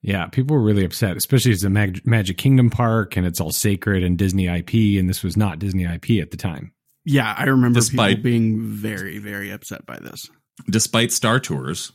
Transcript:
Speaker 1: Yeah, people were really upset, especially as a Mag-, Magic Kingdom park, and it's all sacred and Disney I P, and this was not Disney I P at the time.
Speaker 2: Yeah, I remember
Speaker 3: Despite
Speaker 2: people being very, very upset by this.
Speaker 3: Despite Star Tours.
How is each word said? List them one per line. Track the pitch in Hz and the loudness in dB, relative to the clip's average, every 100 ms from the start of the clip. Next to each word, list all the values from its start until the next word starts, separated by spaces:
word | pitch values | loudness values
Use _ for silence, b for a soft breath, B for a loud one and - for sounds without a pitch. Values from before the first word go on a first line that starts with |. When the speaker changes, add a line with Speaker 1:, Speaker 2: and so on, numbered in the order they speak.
Speaker 1:
Yeah, | - 98 82 | -2 -2 -2
people | - 131 151 | -2 0 2
were | |
really | 107 104 92 | 4 4 2
upset, | - 104 87 | 0 -2 -2
especially | - 135 117 | 2 2 4
as | 101 | 2
a | 101 | 2
Mag-, | 98 104 92 - | 2 2 -2 0
Magic | 117 95 90 | 0 0 -2
Kingdom | 135 131 120 | 4 6 4
park, | - 120 113 101 - | 4 2 2 0 0
and | 90 | -2
it's | 85 | -2
all | 80 | -4
sacred | - 107 98 - 95 | -2 0 0 0 2
and | 90 87 | 2 2
Disney | 95 95 90 | 2 2 0
I | 87 | -2
P, | 85 117 107 101 | 0 2 4 4
and | 92 | 2
this | 90 | -2
was | 95 85 | -2 0
not | 104 80 | 0 -2
Disney | 98 95 87 | -4 -2 -2
I | 85 | -4
P | - 113 | -2 -2
at | 78 | -2
the | - | -8
time. | - 73 - _ _ _ | -8 -8 -12 _ _ _
Speaker 2:
Yeah, | - 139 110 104 | -2 0 0 -2
I | 139 | 0
remember | 135 123 120 | 2 4 4
Speaker 3:
Despite | 113 123 104 101 | 2 2 0 2
Speaker 2:
people | 120 | 0
being | 117 113 110 | 0 2 0
very, | 110 107 107 104 95 82 | -4 -8 -8 -8 -10 -12
very | 104 101 98 | -10 -10 -10
upset | 101 - - - | -12 -14 -16 -14
by | 60 | -16
this. | - - - _ _ _ - | -16 -16 -18 _ _ _ -4
Speaker 3:
Despite | 107 - 113 117 | -2 0 0 0
Star | - 113 120 | 0 2 0
Tours. | - 73 65 87 - | 0 -6 -6 -8 -10